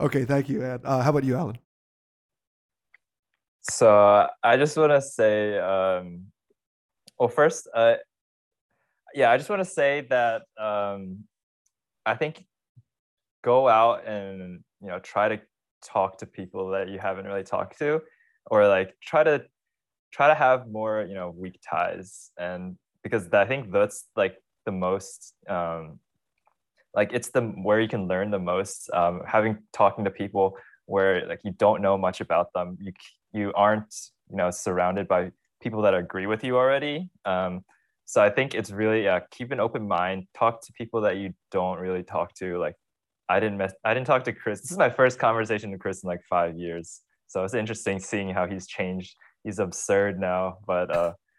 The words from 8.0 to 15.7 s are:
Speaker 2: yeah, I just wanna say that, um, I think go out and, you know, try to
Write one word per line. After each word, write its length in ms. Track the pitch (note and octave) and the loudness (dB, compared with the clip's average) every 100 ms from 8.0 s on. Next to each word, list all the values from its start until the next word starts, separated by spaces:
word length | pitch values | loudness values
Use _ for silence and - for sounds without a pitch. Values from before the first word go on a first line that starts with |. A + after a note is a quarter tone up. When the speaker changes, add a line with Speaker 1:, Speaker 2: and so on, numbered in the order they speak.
| - _ _ _ _ _ _ _ _ _ _ | 0 _ _ _ _ _ _ _ _ _ _
Speaker 2:
yeah, 160 | C#3+ B2 | 2 4
I 60 | B2+ | 4
just 120 | D3+ | 2
wanna 140 | G3+ | -4
say 420 | F3+ - C#3 C#3+ C3 | -2 0 0 0 0
that, 320 | B2+ A#2+ A2+ A2+ - | 0 2 -2 -6 -8
um, 680 | G#2+ G#2 G2+ G2+ F#2+ F#2+ G#2+ _ _ _ _ _ _ _ A2 | -4 -2 -2 -6 -10 -14 -18 _ _ _ _ _ _ _ -4
I 80 | |
think 300 | A2 D3+ - _ _ _ _ _ _ _ _ _ _ | -2 -4 -8 _ _ _ _ _ _ _ _ _ _
go 260 | - B2 C3+ | 2 4 6
out 380 | A2 A#2 G2+ - | 6 6 2 -4
and, 580 | G#2+ G2 F#2+ F2+ F2 - _ | -8 -8 -12 -14 -16 -20 _
you 60 | G2+ | -12
know, 100 | F2+ | -12
try 280 | - G#2 G#2+ | -6 0 0
to 120 | A2 - _ _ | 0 -8 _ _